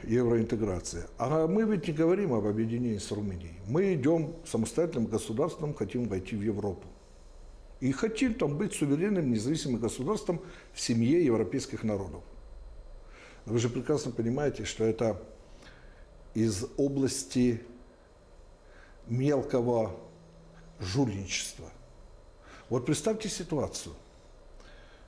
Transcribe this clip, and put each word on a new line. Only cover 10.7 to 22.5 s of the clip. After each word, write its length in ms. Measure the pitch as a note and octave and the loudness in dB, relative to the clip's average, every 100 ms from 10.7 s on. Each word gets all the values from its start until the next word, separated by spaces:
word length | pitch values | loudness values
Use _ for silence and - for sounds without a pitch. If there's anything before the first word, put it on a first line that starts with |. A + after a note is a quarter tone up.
в 60 | - | -8
семье 460 | - A#2 A#2 E3+ D3 | 0 4 6 6 6
европейских 580 | A2+ G#2+ C3+ - - | 4 2 -2 -4 -4
народов». 380 | A2 G2+ F2+ D2 - - - - - - - - - - - - - | -2 -2 -4 -10 -14 -18 -16 -16 -14 -16 -16 -16 -18 -20 -20 -16 -2
Но 80 | |
вы 60 | A#2 | 0
же 80 | A#2 | 2
прекрасно 440 | B2 A#2+ D3 C3 | -2 0 0 0
понимаете, 520 | A#2 A#2 C3+ C#3+ - | -2 0 2 0 0
что 220 | G2+ - A2 | -6 0 2
это 360 | G#2+ A#2 G2+ - - - - - - - - - - - | 4 2 0 -6 -18 -20 -20 -20 -20 -20 -20 -20 -20 -6
из 320 | A2 A2+ G2 B2+ - | 2 2 2 -4 0
области 840 | C#3 C#3 C3+ - - B2+ B2 A2+ - - - - - - - - - - - - - - - | 0 2 0 0 -2 2 4 2 -6 -20 -20 -20 -20 -20 -20 -20 -20 -20 -20 -20 -20 -18 -4
мелкого 880 | A#2+ C#3+ C#3 - B2+ A#2+ A#2 G#2+ F2+ - - - - - - - - | 0 4 2 2 2 4 4 2 -2 -14 -20 -20 -20 -20 -20 -20 -10
жульничества. 840 | F#2 A2+ B2 G2 F#2 - - - - - - - - - - - - | -2 2 2 0 -4 -4 -6 -10 -16 -18 -20 -20 -20 -20 -20 -20 -20